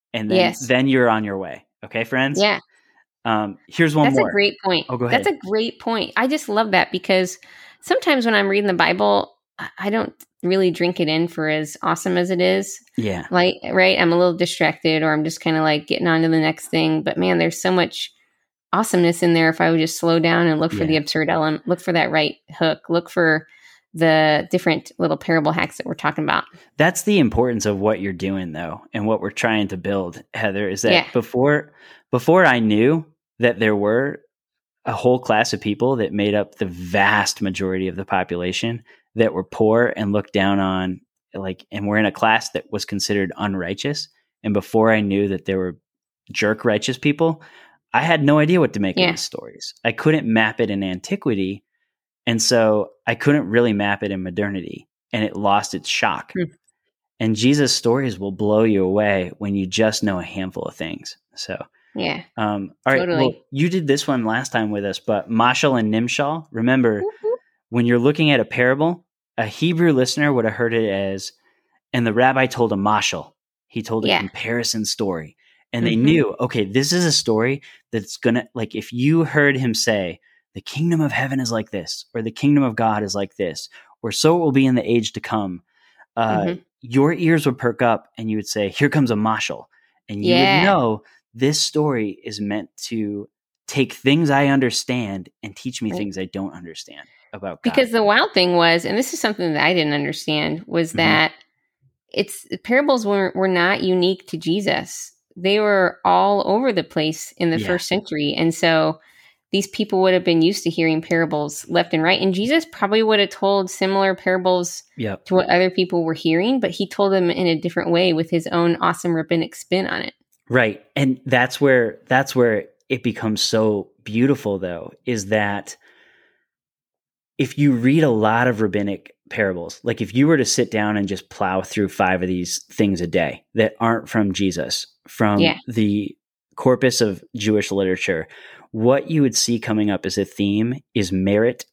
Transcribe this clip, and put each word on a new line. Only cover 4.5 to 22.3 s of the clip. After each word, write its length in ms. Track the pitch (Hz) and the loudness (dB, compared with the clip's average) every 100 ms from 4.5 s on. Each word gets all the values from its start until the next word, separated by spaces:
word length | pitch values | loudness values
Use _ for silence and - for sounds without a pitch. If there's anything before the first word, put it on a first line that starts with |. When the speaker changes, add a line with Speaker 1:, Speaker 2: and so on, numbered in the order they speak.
| - | -2
Speaker 2:
point. 220 | 196 170 - | -2 -2 -2
Speaker 1:
Oh, 80 | 123 | -4
go 120 | 120 | 0
Speaker 2:
That's 180 | 247 349 | 0 0
Speaker 1:
ahead. 120 | 320 | -4
Speaker 2:
a 40 | 190 | -4
great 320 | 214 233 - | -2 -4 -6
point. 320 | - 226 - - | -4 -4 -4 -2
I 100 | 254 | 0
just 200 | 302 - | -2 -2
love 220 | 208 220 | -2 2
that 200 | 185 - | 2 0
because 460 | 185 - 185 185 - - - - _ | -2 0 0 0 -6 -20 -20 -20 _
sometimes 440 | - 440 349 277 | -2 0 2 2
when 100 | 233 | 2
I'm 140 | 214 196 | 2 2
reading 200 | 196 202 | 2 2
the 40 | |
Bible, 640 | 180 165 185 208 202 - _ _ - | 2 2 2 2 2 0 _ _ -16
I, 100 | 180 - | -16 -8
I 120 | 196 | -4
don't 240 | 220 - - - _ | -2 -4 -8 -20 _
really 260 | 175 190 185 | 0 2 2
drink 300 | 170 175 175 | 2 -2 0
it 80 | 156 | 0
in 180 | 156 165 | 0 -2
for 200 | 165 156 | -2 -2
as 280 | 151 151 - | -2 -4 -6
awesome 340 | 170 165 190 180 | -4 -2 0 0
as 140 | 180 | 0
it 100 | 180 | 0
is. 380 | 180 190 196 - _ - | 2 2 -2 -10 _ -4
Speaker 1:
Yeah. 300 | 107 175 - | -4 -4 -2
Speaker 2:
Like, 260 | 180 180 - - | 0 0 -2 -2
right? 260 | 185 185 190 | 2 4 4
I'm 120 | 175 | 2
a 40 | 170 | 4
little 200 | 180 170 | 2 0
distracted, 640 | 175 - 160 160 165 156 | -2 0 -2 0 0 0
or 100 | 156 | 2
I'm 120 | 151 | 0
just 160 | 156 160 | -2 -4
kinda, 200 | - 160 | -2 0
like, 260 | 156 151 156 | 2 0 -2
getting 180 | - 175 | -2 0
on 160 | 160 | 2
to 60 | 165 | 2
the 100 | 160 | 2
next 300 | 156 156 - | 0 -2 -4
thing. 340 | 165 160 156 | -2 0 0
But 160 | - - | -2 -2
man, 200 | 185 175 | 0 2
there's 220 | 165 - | 0 -2
so 120 | 185 | 0
much 400 | 185 170 - - _ _ _ _ _ _ | 0 0 -4 -12 _ _ _ _ _ _
awesomeness 500 | 175 226 180 170 170 | -2 0 2 2 2
in 120 | 175 | 2
there 140 | 165 160 | 4 2
if 120 | 160 | 2
I 100 | 165 | 2
would 100 | 165 | 2
just 180 | 160 - | 0 -2
slow 200 | 170 165 | 0 2
down 260 | 165 170 170 | 2 2 2
and 140 | 156 | 2
look 120 | 160 | 0
for 120 | - | -2
the 80 | 160 | 0
Speaker 1:
Yeah. 60 | 156 | 0
Speaker 2:
absurd 280 | 147 160 156 | 0 -2 0
element, 380 | 170 156 151 - | 0 0 -2 -2
look 140 | - | -4
for 120 | - | -2
that 180 | 170 151 | 0 2
right 260 | 156 151 | 0 -2